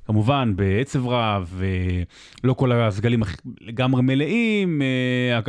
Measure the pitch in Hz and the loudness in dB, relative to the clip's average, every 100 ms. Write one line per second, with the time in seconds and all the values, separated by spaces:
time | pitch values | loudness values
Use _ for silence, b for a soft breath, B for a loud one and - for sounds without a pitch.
0 | - 107 107 143 120 92 98 101 139 147 | -2 0 2 2 0 0 2 0 0 -2
1 | 123 123 110 101 87 92 95 92 92 90 | 0 0 0 -2 -4 -4 -2 -2 -2 -2
2 | 87 B B B 127 123 131 120 113 101 | -4 B B B -2 2 2 2 0 0
3 | 117 120 98 - 131 - 95 117 127 127 | 0 0 -2 -6 -14 -16 -10 -2 2 2
4 | 131 135 151 233 226 208 185 151 135 127 | 4 2 0 0 0 0 0 0 0 0
5 | 127 123 123 117 | 0 0 0 0